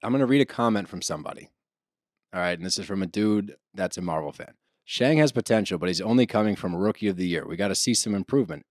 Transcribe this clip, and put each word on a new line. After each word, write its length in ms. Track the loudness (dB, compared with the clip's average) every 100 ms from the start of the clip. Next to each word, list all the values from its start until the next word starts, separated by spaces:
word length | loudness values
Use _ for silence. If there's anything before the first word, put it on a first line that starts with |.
I'm 100 | -2
gonna 120 | 2
read 160 | 4 4
a 60 | 2
comment 420 | 2 2 2 -2
from 140 | -8
somebody. 480 | -6 -8 -10 -14 -18 _ _ _ _ _ _ _ _
All 80 | -4
right, 160 | -2 -4
and 80 |
this 140 | -4 -6
is 80 | -4
from 160 | -4
a 40 | -2
dude 500 | 0 2 2 -2 -10 _
that's 240 | -6 -6 -4
a 40 |
Marvel 300 | -4 -4 -6
fan. 220 | -12 -18 _ _ _ -8
"Shang 300 | 0 4 6
has 140 | 4
potential, 460 | 2 2 2 2 -2
but 100 | -2
he's 120 | -2
only 260 | 2 4 4
coming 260 | 2 0
from 180 | 0 -4 -2
Rookie 320 | -2 0 -2
of 80 | 0
the 100 | 0
Year. 180 | -2
We 120 | -4 -4
gotta 180 | -2
see 180 | 0 0
some 220 | 0 0
improvement. 520 | -2 0 0 0 -6 -8